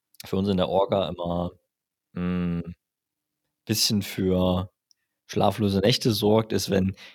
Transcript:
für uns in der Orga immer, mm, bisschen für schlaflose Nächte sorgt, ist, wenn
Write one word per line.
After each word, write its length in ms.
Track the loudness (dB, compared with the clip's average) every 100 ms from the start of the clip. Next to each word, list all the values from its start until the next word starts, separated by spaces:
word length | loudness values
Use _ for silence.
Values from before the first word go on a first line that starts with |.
| _ -20 -6
für 120 | -2
uns 120 | 0
in 80 | 2
der 120 | 2
Orga 400 | 2 2 0 -2
immer, 420 | -4 -4 -4 -6 -8 _ _ _ _ _
mm, 480 | -8 -4 -2 -2 -4 -8 -14 _ _ _ _ _ _ _ _ -4
bisschen 360 | -2 0 0
für 720 | -2 -2 0 2 2 0 -4 _ _ _ _ _ -8
schlaflose 520 | 0 0 2 0 2
Nächte 300 | 2 2 2
sorgt, 400 | 2 4 2 2
ist, 160 | -2 0
wenn 240 | 0 0 -4 -12